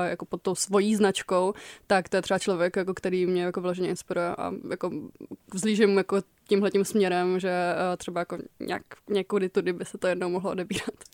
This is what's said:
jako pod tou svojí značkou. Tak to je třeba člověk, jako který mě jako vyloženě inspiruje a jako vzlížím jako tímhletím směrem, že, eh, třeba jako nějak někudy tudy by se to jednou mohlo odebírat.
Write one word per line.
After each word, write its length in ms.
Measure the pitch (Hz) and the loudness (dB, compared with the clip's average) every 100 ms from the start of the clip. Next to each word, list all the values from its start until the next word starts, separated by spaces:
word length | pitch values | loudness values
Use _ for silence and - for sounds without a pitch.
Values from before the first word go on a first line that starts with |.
| 180 | 0
jako 160 | 175 | -4
pod 180 | - 175 | -6 -4
tou 120 | - | -2
svojí 400 | 180 - 196 202 214 | -2 2 2 4 4
značkou. 580 | 202 196 - 185 185 - - - - | 2 2 0 2 2 -2 -10 -10 2
Tak 220 | 196 175 | 2 2
to 80 | 190 | 0
je 60 | |
třeba 160 | - 190 | 2 0
člověk, 380 | - 180 175 196 | 2 2 2 0
jako 180 | 185 | -2
který 320 | 180 190 185 180 | -2 -2 0 2
mě 160 | 180 | 2
jako 180 | 175 180 | 0 -2
vyloženě 280 | 180 180 180 | -2 -2 -2
inspiruje 400 | 175 - 175 175 - | -2 -4 -2 -2 -2
a 160 | - 190 - | -6 -6 -8
jako 200 | 180 180 156 - - - - _ | -6 -4 -6 -10 -14 -16 -18 _
vzlížím 440 | 185 214 208 208 196 | -4 0 4 6 6
jako 180 | 190 196 - _ - | 2 0 -2 _ 0
tímhletím 360 | 202 202 196 | 2 4 2
směrem, 560 | 196 220 185 180 180 185 | 2 2 2 2 0 0
že, 100 | 185 | 0
eh, 460 | 180 175 170 180 180 | 0 0 0 -2 -2
třeba 240 | - 175 | -4 -4
jako 180 | 175 175 - - | -4 -6 -10 -10
nějak 220 | - 202 - - - | -6 -6 -8 -14 -2
někudy 380 | 202 185 208 185 | -2 0 0 0
tudy 240 | 202 175 | 0 0
by 120 | 180 | -2
se 140 | 180 202 | -6 -2
to 80 | 185 | -2
jednou 220 | 175 175 | 0 0
mohlo 200 | 180 185 | -2 -2
odebírat. 440 | 165 - 190 - - - | -4 -4 -6 -6 -10 -6